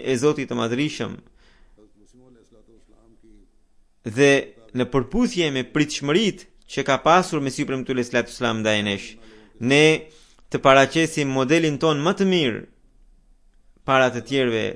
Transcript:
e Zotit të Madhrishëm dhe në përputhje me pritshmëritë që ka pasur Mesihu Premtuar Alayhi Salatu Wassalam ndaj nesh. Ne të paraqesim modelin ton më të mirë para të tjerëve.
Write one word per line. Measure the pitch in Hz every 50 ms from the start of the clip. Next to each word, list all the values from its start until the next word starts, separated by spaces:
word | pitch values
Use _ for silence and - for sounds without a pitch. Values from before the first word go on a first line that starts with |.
| -
e | 127 131
Zotit | 117 135 151 147 147 131 -
të | 123
Madhrishëm | 120 117 113 120 127 147 147 - - 117 101 107 - - _ _ _ _ _ _ _ _ _ _ 104 107 107 101 101 104 113 123 123 127 127 123 113 101 _ 117 107 104 113 113 107 _ 107 110 110 110 113 113 110 113 110 107 104 _ _ _ _ _ _ _ _ _ _ _ _ -
dhe | 120 104 131 143 139 139 135 - - - - - - -
në | 123 123 -
përputhje | - 135 120 - - 233 247 208 - 175 165 147
me | 135 127 123
pritshmëritë | - - 151 147 147 - - 143 143 156 202 226 190 - - - - _ _ _ -
që | - 147 135
ka | - 135 131
pasur | - 151 170 185 175 - 165 151
Mesihu | 139 135 123 147 143 -
Premtuar | 135 131 123 - 131
Alayhi | 123 117 117
Salatu | 123 120 113 -
Wassalam | - - 123 117 110 110
ndaj | 107 110 107 104 104
nesh. | 104 101 95 - - - - - - - - - _ _ -
Ne | 117 123 139 147 156 156 160 - - - - - _ _ _ _ _ - -
të | 131
paraqesim | - 139 135 139 135 135 - 165 160 156 - 151 143 135 131
modelin | 131 131 127 160 170 165 156 143 -
ton | 165 160 151 143
më | 147 175 196
të | - 196 190
mirë | 185 175 147 120 104 101 - - _ _ _ _ _ _ _ _ _ _ _ _ _ _ _ _ _ _ _ _ _ _
para | - 135 135 131 131 123 117
të | 120 107 113
tjerëve. | 139 135 127 120 113 110 107 101 104